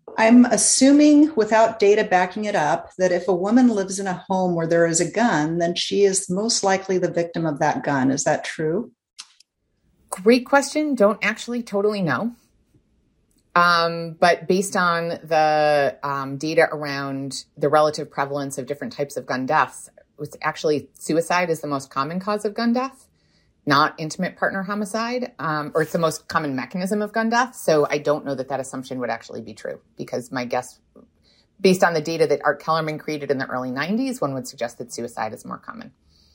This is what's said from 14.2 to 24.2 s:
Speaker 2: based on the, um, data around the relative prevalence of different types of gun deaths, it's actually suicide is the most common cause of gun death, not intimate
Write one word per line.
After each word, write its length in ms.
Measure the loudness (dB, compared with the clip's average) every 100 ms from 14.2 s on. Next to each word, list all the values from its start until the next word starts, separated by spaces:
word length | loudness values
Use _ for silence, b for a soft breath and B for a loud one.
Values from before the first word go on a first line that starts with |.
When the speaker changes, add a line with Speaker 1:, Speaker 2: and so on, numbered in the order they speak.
| 2 2 0
Speaker 2:
based 280 | -2 0 -2
on 340 | 0 0 -4 -8
the, 760 | -2 2 4 4 2 2 0 -2
um, 340 | -6 -6 -6 -6
data 300 | -2 2 2
around 760 | 0 -8 -6 -6 -6 -8 -10 -14 -4
the 120 | 2
relative 420 | 4 4 0 -8
prevalence 460 | -6 -6 -6 -8 -8
of 80 | -8
different 260 | -8 -8
types 240 | -8 -8 -8
of 100 | -6
gun 200 | -4 0
deaths, 440 | 0 0 -6 -20 _ _ -14
it's 160 | -14 -8
actually 480 | -8 -2 -2 -2 -4
suicide 560 | _ -4 -2 0 -2 -2
is 120 | -4
the 60 | -6
most 220 | -8 -6
common 300 | -6 -6 -6
cause 240 | -6 -4
of 100 | -6
gun 200 | -4 -2
death, 340 | -2 -4 -10 _ _ _ _ _ _ 0
not 300 | 2 2 -2
intimate 380 | -10 -6